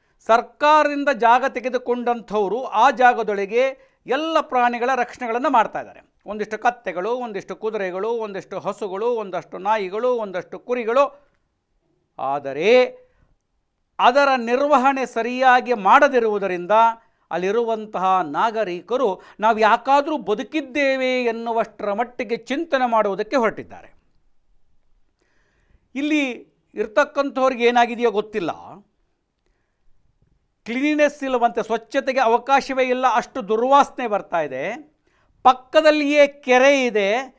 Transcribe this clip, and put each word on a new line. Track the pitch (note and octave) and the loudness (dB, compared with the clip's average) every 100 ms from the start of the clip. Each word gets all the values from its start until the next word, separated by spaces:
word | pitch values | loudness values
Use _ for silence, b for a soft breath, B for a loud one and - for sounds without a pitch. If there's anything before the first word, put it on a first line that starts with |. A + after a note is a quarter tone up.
| _ _ - | _ _ 2
ಸರ್ಕಾರದಿಂದ | A3+ B3 _ D4 D4+ D4 C#4+ C#4+ | 2 2 _ 4 4 4 0 -2
ಜಾಗ | C4+ A3+ B3 C4 | 0 4 4 2
ತೆಗೆದುಕೊಂಡಂಥವರು | B3+ A#3+ B3 B3 B3 A#3+ A#3+ - G#3 G3 G#3+ | -4 -6 -6 -4 -4 -2 -4 -4 -2 -2 -2
ಆ | B3+ G#3 B3 | -4 2 2
ಜಾಗದೊಳಗೆ | A#3 B3 A#3+ G#3+ G3+ G3 A#3 C4 C4+ b b - | 6 4 4 -2 -4 -2 -2 -2 -4 b b -6
ಎಲ್ಲ | C4 D#4+ D#4+ | -4 -2 -2
ಪ್ರಾಣಿಗಳ | - B3+ A#3+ A#3+ A#3+ C4 | -2 0 0 0 -2 -2
ರಕ್ಷಣೆಗಳನ್ನು | A#3+ - A#3+ A3+ D4 | -4 -6 -6 -4 0
ಮಾಡ್ತಾ | B3 G3+ D3+ | 2 0 -4
ಇದ್ದಾರೆ. | A2 - _ _ - | -14 -18 _ _ -14
ಒಂದಿಷ್ಟು | G#3 G#3 G#3+ | -10 -8 -2
ಕತ್ತೆಗಳು, | B3 A#3+ - E3+ F#3+ | -4 -4 -8 -8 -6
ಒಂದಿಷ್ಟು | B3 A#3+ G3 - F#3 | -6 -8 -10 -12 -10
ಕುದುರೆಗಳು, | G#3+ G#3+ F#3+ F3+ G#3+ | -8 -6 -6 -6 -6
ಒಂದಿಷ್ಟು | A#3 A3 F#3+ - F#3+ | -6 -6 -10 -12 -10
ಹಸುಗಳು, | D#3 G3+ G#3 F#3+ A#3 | -8 -8 -10 -6 -4
ಒಂದಷ್ಟು | A#3+ G#3 F3 D3+ F3+ | -4 -6 -10 -10 -8
ನಾಯಿಗಳು, | F#3+ A3 F#3 G3+ B3 B3 | -2 -2 -2 -4 -2 -2
ಒಂದಷ್ಟು | G#3 F3+ - F#3 | -4 -8 -10 -16
ಕುರಿಗಳು. | - B3 A3 B3 C#4 - _ _ _ _ _ _ _ _ _ - | -6 -6 -2 0 0 -2 _ _ _ _ _ _ _ _ _ -10
ಆದರೆ | C3 C#3 C3 C3+ F#3 B3+ B3+ - _ _ _ _ _ _ _ _ _ - | -6 -6 -6 -4 2 4 2 -4 _ _ _ _ _ _ _ _ _ 0
ಅದರ | G3+ C4 C#4+ C4 | 2 4 2 0
ನಿರ್ವಹಣೆ | A3+ B3 C#4+ C#4+ C4 C4+ B3 | -2 -2 2 2 2 0 -4
ಸರಿಯಾಗಿ | A#3 A3+ B3 C4 B3 A3+ | -4 -4 0 4 4 2
ಮಾಡದಿರುವುದರಿಂದ | A#3 F#3+ B3+ C#4+ B3+ A3 G#3 F#3+ F3+ F3 G#3+ A3+ A3+ _ _ _ | -2 4 6 6 2 0 -2 -4 -6 0 4 4 0 _ _ _
ಅಲ್ಲಿರುವಂತಹ | E3 F#3 A3 A3+ A3 G#3+ G#3+ F#3 F#3 | -6 -2 -2 -2 -4 -6 -4 0 0
ನಾಗರಿಕರು | E3 D3+ A3 A3 G3 F3 - B3 B3 F#3 B B | 0 -2 -2 -2 -6 -6 -6 -2 -2 -4 B B
ನಾವು | G#3+ G#3+ | 0 4
ಯಾಕಾದರೂ | G#3 A3+ B3+ C#4+ C#4+ D4+ | 4 2 4 2 2 -4
ಬದುಕಿದ್ದೇವೆ | F#3 G#3+ B3 D#4 C4+ B3+ C#4 C4+ B3+ B3+ | -4 -6 -4 -6 -4 -2 0 0 0 0
ಎನ್ನುವಷ್ಟರ | A#3+ A3+ A#3 A3+ A3 _ G3+ | -2 -4 -4 -4 -4 _ -6
ಮಟ್ಟಿಗೆ | G3+ A#3+ - A3 A#3 | -4 -6 -6 -6 -6
ಚಿಂತನೆ | A3+ C4+ E4 C4+ B3+ | -4 -6 -2 -2 0
ಮಾಡುವುದಕ್ಕೆ | A3+ G#3 F#3+ G#3+ C#4+ | 0 0 -2 -2 0
ಹೊರಟಿದ್ದಾರೆ. | A3+ G#3 - F#3 - _ _ _ _ _ _ _ _ _ _ _ _ _ _ _ _ _ _ _ _ B3+ | 0 -2 -14 -18 -20 _ _ _ _ _ _ _ _ _ _ _ _ _ _ _ _ _ _ _ _ -6
ಇಲ್ಲಿ | D4 D4+ C4+ A#3 - _ _ G#3 | -2 -2 -2 -6 -16 _ _ -8
ಇರ್ತಕ್ಕಂಥವ್ರಿಗೆ | G#3+ D4 C#4+ - C#4 C4+ C4 B3+ A#3 | -2 0 0 0 -4 0 0 2 2
ಏನಾಗಿದೆಯೋ | A#3+ A#3 A3+ A#3+ | 4 2 2 0
ಗೊತ್ತಿಲ್ಲ, | G3+ G#3+ A3 E3 - F#2 D#3+ _ _ _ _ _ _ _ _ _ _ _ _ _ _ _ _ _ _ - | 0 -4 -6 -6 -8 -14 -20 _ _ _ _ _ _ _ _ _ _ _ _ _ _ _ _ _ _ -10
ಕ್ಲೀನಿನೆಸ್ | A#3+ C#4+ D4+ D4 C#4+ | -4 -2 0 0 0
ಇಲ್ಲವಂತೆ, | C4+ B3 A#3 A#3 | -4 0 0 0
ಸ್ವಚ್ಛತೆಗೆ | G#3+ A3 - C#4 C4+ C4 | -4 -4 -4 -4 -2 0
ಅವಕಾಶವೇ | A#3 A#3 A#3+ C4+ C4 C4 | 2 2 2 0 2 -2
ಇಲ್ಲ, | B3+ B3 B3+ A3+ | 0 2 2 0
ಅಷ್ಟು | A#3+ - G3 | -2 -8 -4
ದುರ್ವಾಸನೆ | A3 B3+ C#4 C4+ - B3 | -2 4 4 4 -2 -4
ಬರ್ತಾ | G3+ - E3+ | -4 -2 -4
ಇದೆ. | D3+ C3 D#3+ B3+ C#4+ _ _ _ _ _ | -2 -4 -6 -8 -14 _ _ _ _ _
ಪಕ್ಕದಲ್ಲಿಯೇ | B3+ B3 - D#4 D#4+ D4+ C#4+ D4 C#4+ | 4 4 2 2 4 4 2 4 4
ಕೆರೆ | - - B3 C4 C#4 B3+ | 2 2 4 6 4 2
ಇದೆ, | G#3 G3 A3+ C4 | 0 0 -2 -6